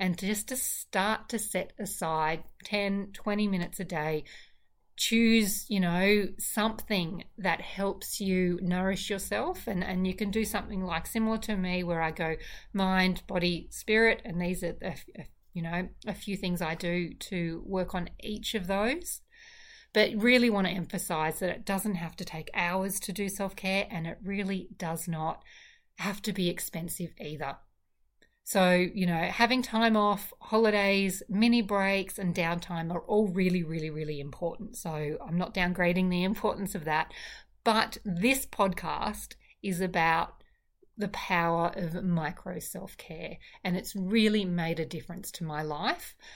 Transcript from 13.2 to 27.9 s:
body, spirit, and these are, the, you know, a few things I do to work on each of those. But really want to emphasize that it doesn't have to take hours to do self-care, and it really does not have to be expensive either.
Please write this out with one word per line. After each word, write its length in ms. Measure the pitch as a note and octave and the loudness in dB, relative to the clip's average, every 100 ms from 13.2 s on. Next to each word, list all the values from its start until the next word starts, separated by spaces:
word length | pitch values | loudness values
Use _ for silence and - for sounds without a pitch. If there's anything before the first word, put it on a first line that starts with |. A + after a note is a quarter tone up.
| - | -2
body, 420 | F#3+ F3 E3+ - | 0 0 0 -6
spirit, 520 | - - A3 A3+ A3+ | -8 2 4 6 4
and 160 | - E3+ | 0 -2
these 240 | F3 F3+ | -2 -2
are, 80 | E3+ | -4
the, 220 | - F#3 C3+ - - D3+ - _ | -6 -6 -8 -12 -14 -14 -16 _
you 80 | F3 | -6
know, 300 | E3 F3 F#3 - G#3+ | -4 -2 -4 -6 -8
a 80 | |
few 200 | G3+ - | -6 -4
things 280 | G3 F#3 F3 | -2 0 0
I 140 | E3 E3 | 0 -2
do 360 | F3 F3 E3+ | 0 0 -2
to 500 | - - F#3 E3+ E3 - | -6 -6 -2 -2 -4 -4
work 280 | F#3+ F3+ | -2 -2
on 140 | F#3 F3 - | -2 -6 -8
each 340 | - G#3+ - | -8 -6 -4
of 140 | A3 F3+ | -4 0
those. 520 | G3 A3 D#4 F4 - _ - - - - - - | 0 2 0 -4 -10 _ -20 -20 -20 -20 -20 -2
But 200 | - G#3+ G#3+ | 4 4 4
really 320 | A#3 B3 A#3+ | 6 8 8
want 180 | G3+ F#3 | 4 2
to 60 | |
emphasize 680 | F#3 E3+ F3 - D#3+ D#3 D#3 | 0 -4 -4 -2 0 0 0
that 100 | F#3 | -2
it 160 | F3 - | -2 -2
doesn't 300 | F#3+ G#3+ F#3 | 0 0 -2
have 200 | E3 - | -4 -8
to 80 | |
take 260 | F3 D#3+ D3+ | -10 -8 -6
hours 440 | - F3 F#3 G3 G3 | -2 0 0 -2 -4
to 120 | - | -4
do 160 | F#3 G3+ | -4 -4
self-care, 580 | G3 G3 - F#3+ G3 G3+ | -2 -6 -4 -2 0 0
and 160 | F3 E3 | -4 -6
it 100 | - | -6
really 460 | F#3 G3 G3 F#3+ - F#3 | -6 -2 -2 -2 -6 -8
does 280 | E3+ E3 - | -6 -4 -4
not 380 | D#3+ D#3 - - - - _ _ - | -2 -2 -4 -10 -20 -20 _ _ -6
have 240 | F3+ G3+ | -4 -4
to 100 | G#3+ | -4
be 160 | G3 F3 | 0 0
expensive 640 | E3+ - E3 E3 - E3+ - | 0 -6 -6 -6 -6 -8 -8
either. 360 | D3 D3+ C#3 C3+ - _ _ | -10 -6 -8 -8 -14 _ _